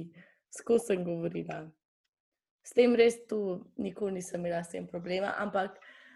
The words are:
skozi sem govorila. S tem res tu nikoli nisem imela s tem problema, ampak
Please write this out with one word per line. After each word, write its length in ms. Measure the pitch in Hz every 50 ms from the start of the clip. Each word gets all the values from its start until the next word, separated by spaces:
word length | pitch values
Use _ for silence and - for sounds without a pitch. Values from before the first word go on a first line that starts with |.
| 165 170 160 170 - _ _ _ _ _
skozi 340 | - - - - 233 226 226
sem 180 | - 196 180 175
govorila. 680 | 175 170 165 165 170 175 170 165 170 156 160 160 160 - _ _ _ _ _ _ _ _ _ _ _ _ _ _ _ _ _ _
S 60 | -
tem 220 | - 240 247 247 240
res 200 | 226 233 233 233 233
tu 160 | - - 220 214 202 190 180 196 - - -
nikoli 380 | - 202 190 180 - 214 196
nisem 280 | 190 180 180 - - 175
imela 240 | 175 175 170 170 175
s 60 | -
tem 160 | 185 185 175
problema, 440 | 175 - 175 170 175 180 190 202 - -
ampak 420 | - 180 - - 196 190 190 - - - - - - - - -